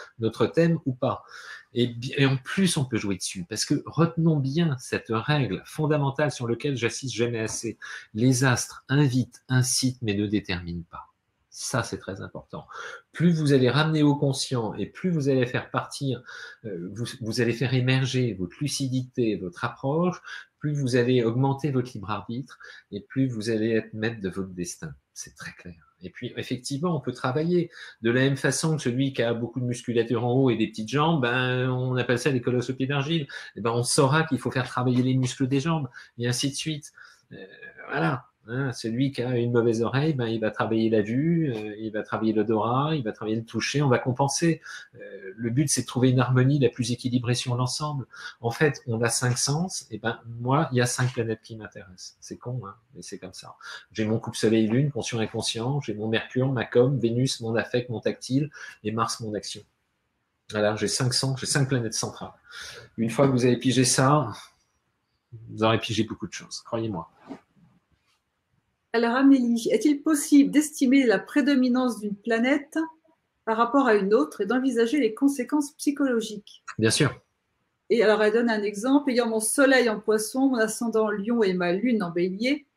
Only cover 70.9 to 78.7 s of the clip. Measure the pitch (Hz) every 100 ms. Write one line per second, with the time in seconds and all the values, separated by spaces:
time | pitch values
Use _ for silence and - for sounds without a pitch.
70.9 | 277 254 196 - 294 277 277 254 247 254
71.9 | 214 208 202 - 226 247 302 - 311 320
72.9 | - _ _ _ _ - 220 233 277 254
73.9 | 214 196 220 294 - 196 247 262 233 226
74.9 | 294 226 220 277 277 233 202 - - -
75.9 | 285 277 233 214 208 - - - - 110
76.9 | - 147 - _ _ _ _ _ _ -
77.9 | 233 208 208 214 220 233 214 208